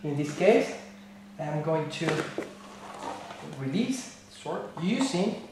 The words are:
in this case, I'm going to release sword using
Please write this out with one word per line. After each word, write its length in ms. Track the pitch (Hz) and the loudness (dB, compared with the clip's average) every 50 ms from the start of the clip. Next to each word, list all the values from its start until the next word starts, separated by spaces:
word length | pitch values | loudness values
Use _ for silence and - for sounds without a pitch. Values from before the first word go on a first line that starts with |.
| - | -2
in 120 | 151 143 | -2 0
this 220 | 139 147 135 - - | 0 0 0 0 6
case, 340 | 175 196 233 - - - - - - - - - - - - - - - - - | 8 8 8 8 6 2 -2 -8 -10 -14 -16 -18 -18 -18 -18 -18 -18 -18 -8 -6
I'm 240 | 156 151 151 151 151 | -4 -2 0 0 2
going 260 | 160 160 156 151 151 | 2 2 2 2 0
to 340 | - - 170 156 156 156 - - - - - - - - - - - - - - - - - - - - - - - - - - - 131 | -2 0 0 2 2 2 0 -2 -4 -6 -6 -6 -10 -14 -16 -16 -16 -14 -14 -12 -12 -8 -8 -8 -8 -8 -8 -10 -12 -10 -10 -10 -8 -4
release 560 | 135 131 139 190 240 254 269 - - - - - - - | -4 0 2 2 2 2 2 -2 -2 -10 -12 -16 -18 -18
sword 320 | - - - 147 165 - - - - - 160 | -18 -10 -6 -4 -4 -4 -4 -6 -6 0 2
using 640 | 185 226 262 269 262 - 269 - 220 202 - - - | 2 4 4 4 2 4 4 4 4 2 -2 -8 -12